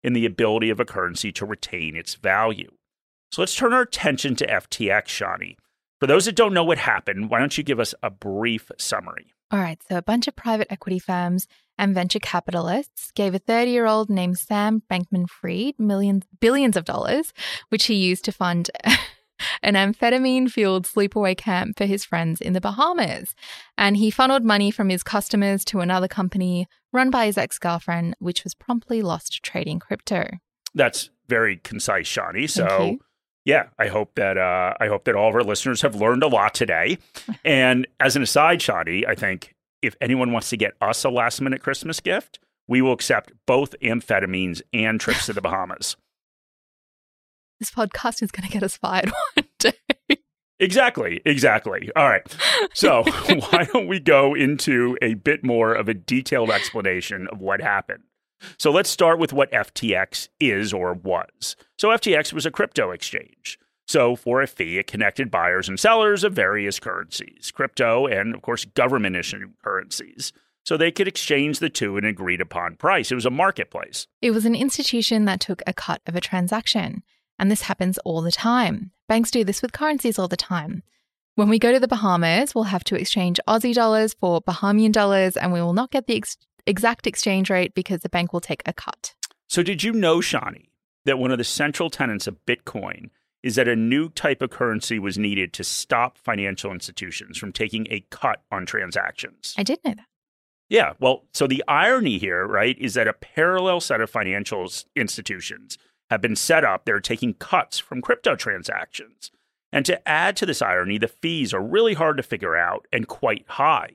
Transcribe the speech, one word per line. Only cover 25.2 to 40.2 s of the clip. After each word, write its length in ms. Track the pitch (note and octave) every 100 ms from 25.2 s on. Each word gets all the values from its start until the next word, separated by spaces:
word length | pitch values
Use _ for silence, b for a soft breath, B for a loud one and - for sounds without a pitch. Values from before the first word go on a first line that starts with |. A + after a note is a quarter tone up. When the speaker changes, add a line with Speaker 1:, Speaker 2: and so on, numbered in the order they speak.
| - G#3 G3+ G3 -
Speaker 2:
to 140 | G3+
another 280 | F3 F#3 F#3
company 600 | - F#3 F#3+ F3+ F3 F3+ _ _
run 200 | B3+ C4
by 160 | B3+ G#3+
his 100 | G3+
ex-girlfriend, 800 | - - F3 E3+ - E3+ E3+ -
which 240 | F3 F3
was 120 | F#3+ -
promptly 480 | - A#3+ - A3+
lost 400 | F#3+ E3 - -
trading 360 | - F#3 D#3 E3+
crypto. 480 | - - - G3 - F3+ _ _ -
Speaker 1:
That's 380 | - A#2+ - - _ -
very 300 | A#2 A2 F2+
concise, 500 | - A2+ - G2 D#2+
Shani. 420 | - F2 F#2 D3
Speaker 2:
Thank 0 |
Speaker 1:
So, 360 | - F#2+ F#2+ G2
Speaker 2:
you. 140 | B3+ _ _ _ _
Speaker 1:
yeah, 240 | C#3 D3 - -
I 100 | G#2
hope 280 | G#2 G#2 -
that, 220 | G2 F#2+
uh, 380 | F#2 F#2 F2+ -
I 80 | G#2+
hope 160 | G2+
that 120 | - G2+
all 120 | A2
of 80 | A2
our 80 |
listeners 380 | G#2 G2+ C3+ A2+
have 140 | C#3+ G#2
learned 280 | A2 B2
a 40 | D3
lot 260 | A2+ G#2
today. 440 | - G#2+ D#2+ G2 F3
Speaker 2:
<laughs> 40 | B B B G#3+
Speaker 1:
And 420 | D#3+ C3+ B2+ B2+ B2+ -
as 160 | C3+ C#3
an 80 |
aside, 360 | A#2+ C#3+ D#3 F3
Shani, 460 | - F#2 E2 F#2 A2
I 60 |
think 400 | G#2+ G2+ F#2 - _ _ _
if 120 | A#2+ -
anyone 300 | A#2+ C3